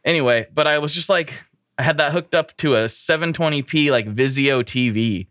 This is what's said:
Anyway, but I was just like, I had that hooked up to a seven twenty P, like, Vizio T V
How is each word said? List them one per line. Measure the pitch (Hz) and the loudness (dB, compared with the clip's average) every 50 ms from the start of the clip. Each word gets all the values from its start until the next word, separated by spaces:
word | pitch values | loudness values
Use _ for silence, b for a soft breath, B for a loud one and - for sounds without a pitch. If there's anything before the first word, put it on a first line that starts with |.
| _ | _
Anyway, | - 170 160 135 123 120 117 110 - - | 0 0 2 2 2 2 2 0 -2 -2
but | 151 151 | 0 2
I | 151 151 151 | 2 2 0
was | 147 151 147 | 0 -2 -4
just | 175 165 - | -4 0 0
like, | 196 175 160 147 - - - _ _ _ _ _ _ | 0 0 0 -4 -12 -18 -20 _ _ _ _ _ _
I | - 127 | -2 0
had | 160 156 | 0 2
that | 147 151 143 156 | 2 0 0 0
hooked | 175 - _ - | -2 -4 _ 0
up | 165 160 - _ | 0 0 -2 _
to | - - 147 127 | -4 0 2 2
a | 110 113 | 2 2
seven | 110 - - - - 165 156 165 165 156 | -2 -4 -8 -2 -2 0 0 0 -4 -2
twenty | - 170 156 151 143 | -2 -2 0 0 -2
P, | 135 - - 156 147 143 | -4 -2 0 0 2 2
like, | 135 120 107 | 2 0 -2
Vizio | 107 104 113 131 135 131 139 139 139 139 127 120 | -4 -2 -2 0 0 0 0 2 2 2 0 -2
T | - - 127 123 120 | -2 -2 0 0 0
V | 107 107 113 113 101 87 87 _ | 0 0 0 0 -2 -4 -6 _